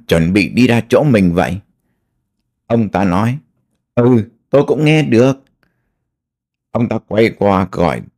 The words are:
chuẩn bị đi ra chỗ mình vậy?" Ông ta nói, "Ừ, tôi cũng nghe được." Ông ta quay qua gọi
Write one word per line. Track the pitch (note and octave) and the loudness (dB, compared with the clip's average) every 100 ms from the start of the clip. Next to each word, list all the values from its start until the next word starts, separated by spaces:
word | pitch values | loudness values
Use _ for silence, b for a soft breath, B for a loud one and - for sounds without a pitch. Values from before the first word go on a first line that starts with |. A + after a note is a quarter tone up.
| - | -2
chuẩn | E2+ E2 | 0 0
bị | G2+ E2+ | 0 -2
đi | F#2 B2 | 0 0
ra | A#2 A2 | 0 0
chỗ | A2+ | 0
mình | D3 A2+ F#2 | 2 2 2
vậy?" | E2+ C2 F#2 - _ _ _ _ _ _ _ _ _ - | 0 -2 -6 -14 _ _ _ _ _ _ _ _ _ -4
Ông | A#2 G#2 | -2 -2
ta | F2+ | -2
nói, | G2 F2 A2+ C#3+ - _ _ _ _ | -2 0 -2 -6 -12 _ _ _ _
"Ừ, | - A#2+ A#2+ G2+ _ _ | -2 2 2 0 _ _
tôi | C#3 C#3+ | 0 0
cũng | B2+ | 0
nghe | D3+ D#3 | 0 0
được." | C#3+ A2+ C3 C3+ _ _ _ _ _ _ _ _ _ _ _ _ _ | 2 2 2 0 _ _ _ _ _ _ _ _ _ _ _ _ _
Ông | A2+ A#2 | -6 -4
ta | A2 | -6
quay | - G2+ A2+ - | -4 0 0 0
qua | G2+ F#2+ F#2+ | 0 0 -2
gọi | F2 E2+ A#1+ - | -2 -2 -4 -10